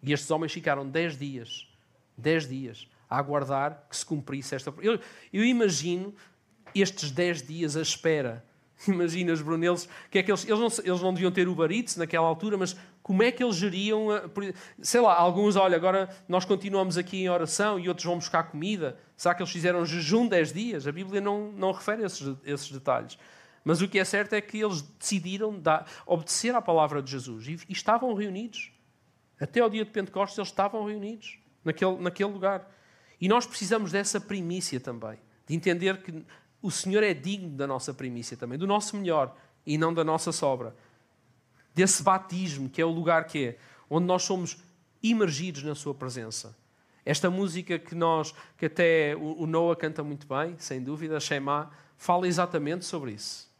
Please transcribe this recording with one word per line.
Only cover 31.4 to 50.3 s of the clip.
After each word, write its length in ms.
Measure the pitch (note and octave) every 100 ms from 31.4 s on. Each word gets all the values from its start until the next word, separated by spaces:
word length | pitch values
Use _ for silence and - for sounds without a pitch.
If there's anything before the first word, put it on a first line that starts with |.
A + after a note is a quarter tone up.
| _ _
naquele, 320 | E3 D#3+ F#3+ F#3
naquele 340 | F3+ F3 G3+
lugar. 400 | G3 F#3+ G3 - - _ _ _ _
E 80 | F3+
nós 180 | A3+ A#3+
precisamos 460 | - F#3 A3 G3
dessa 280 | F#3+ G3+ G#3
primícia 580 | G3+ G3 E3+ F3+ E3+ B2+
também, 400 | B2+ A#2 A2 G#2+ _ _ _
de 80 |
entender 480 | E3 F3+ F3 F#3+ F#3+
que 220 | F#3+ D#3+ - - _ _ G3+
o 40 |
Senhor 320 | - - G3+
é 120 | G#3+
digno 420 | E3 C#3 G3+ F3+ C#3
da 80 |
nossa 300 | C#3 C3 -
primícia 420 | B2+ C3 A#2+ A#2 A#2+
também, 220 | A#2+ C3+
do 80 | F#3+
nosso 300 | G#3 G#3 G#3
melhor 400 | F#3+ D#3+ B2+ - - _
e 140 | - D3+
não 160 | E3
da 80 | E3+
nossa 300 | D#3 D#3+ F3
sobra. 420 | E3 D3 C3 A2+ A2 _ _ _ _ _ _ _ _ _
Desse 300 | - F#3 -
batismo, 640 | - F#3+ F#3+ F3 F#3 C#3 C3
que 140 | C3+
é 20 |
o 60 | E3
lugar 360 | E3 E3 E3 D#3+
que 180 | D#3 B2+
é, 120 | A#2 - - _
onde 160 | D3+
nós 180 | F3 F3+
somos 360 | - F#3+ E3+ - - _ _ _
imergidos 600 | A3 A3+ G3+ C#3 F3+ C#3+
na 120 | D3
sua 200 | D3 -
presença. 640 | C#3 C3 B2 A2 A2 G#2+ A2 _ _ _ _
Esta 260 | - D3 F#3
música 480 | F3+ G3 E3 F3+ E3+
que 160 | -
nós, 400 | E3+ E3 D#3+ D#3 - - _
que 100 | D#3+
até 480 | - F3 E3 D3
o, 280 | D#3 D#3 D#3+
o 40 | D#3+
Noah 300 | E3 E3+ E3
canta 260 | D#3+ D#3+
muito 240 | D3 C#3+
bem, 300 | -